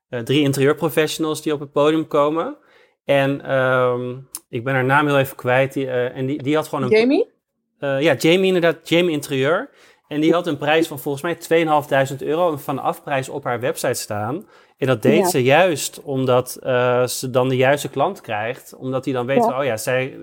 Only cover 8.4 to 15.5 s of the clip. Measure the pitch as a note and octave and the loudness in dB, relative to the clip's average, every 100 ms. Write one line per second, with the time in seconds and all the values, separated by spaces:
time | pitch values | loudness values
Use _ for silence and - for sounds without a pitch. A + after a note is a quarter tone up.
8.4 | F#3+ F#3 E3 D#3+ - E3 F3+ D3+ C3+ C#3 | 4 2 2 0 0 2 2 -2 -4 -2
9.4 | C3+ F3 C#4 _ _ _ _ D3 D3+ E3 | 0 0 -4 _ _ _ _ -2 2 2
10.4 | F3 C#3+ D3 D#3+ E3 C#3+ D3+ C#3 F3 E3 | 0 -4 0 2 0 -4 -6 -6 -4 -6
11.4 | - E3 D#3+ D3+ C#3+ C#3 C3+ C3+ C#3+ D3+ | 0 2 4 2 2 0 0 -2 -4 0
12.4 | F3+ D3 - C3+ C#3+ E3+ - C#3 C3+ D3 | 0 -2 -6 -4 -4 -6 -6 -6 -4 -8
13.4 | C3+ B2 B2+ E3 C#3+ A#2 - G#2 G#2+ D3+ | -6 -4 -4 -4 -4 -4 -6 -6 -6 -8
14.4 | A3+ _ _ _ C3 B2 B2+ D3+ F#3+ C#3+ | -12 _ _ _ 0 2 4 4 4 2
15.4 | B2+ | 4